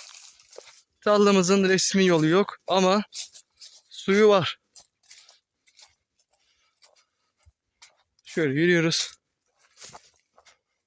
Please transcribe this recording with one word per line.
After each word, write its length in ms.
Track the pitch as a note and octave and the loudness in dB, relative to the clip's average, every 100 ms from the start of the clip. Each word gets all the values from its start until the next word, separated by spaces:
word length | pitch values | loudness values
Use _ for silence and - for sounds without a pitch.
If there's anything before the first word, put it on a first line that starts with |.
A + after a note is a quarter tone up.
| - - - - _ - - - _ _ | -20 -20 -20 -20 _ -20 -20 -20 _ _
Tarlamızın 680 | - G#3 G3+ G3 F3+ G3 F#3+ | 0 2 4 2 2 0 0
resmi 360 | F#3 - G3 F#3 | 0 0 0 2
yolu 220 | E3 D#3 | 2 2
yok 300 | F3+ G3+ - - | 0 -2 -6 -4
ama 360 | F#3 F#3 G3+ G3+ - - - _ _ - - _ | 0 0 0 -4 -12 -18 -20 _ _ -20 -20 _
suyu 380 | - - G3 G#3+ | -10 -2 2 4
var. 320 | G3+ C#3+ - _ - _ _ _ - - _ _ _ _ _ - _ _ _ _ _ _ _ _ _ _ _ _ _ _ _ _ _ _ _ - _ _ _ - | 2 0 -8 _ -20 _ _ _ -20 -20 _ _ _ _ _ -20 _ _ _ _ _ _ _ _ _ _ _ _ _ _ _ _ _ _ _ -20 _ _ _ -12
Şöyle 360 | - D3+ C3+ | -4 -4 0
yürüyoruz. 500 | E3+ E3+ E3 D#3+ - - _ _ _ _ _ _ - - _ _ _ _ _ _ _ _ | 0 0 0 -4 -6 -14 _ _ _ _ _ _ -20 -20 _ _ _ _ _ _ _ _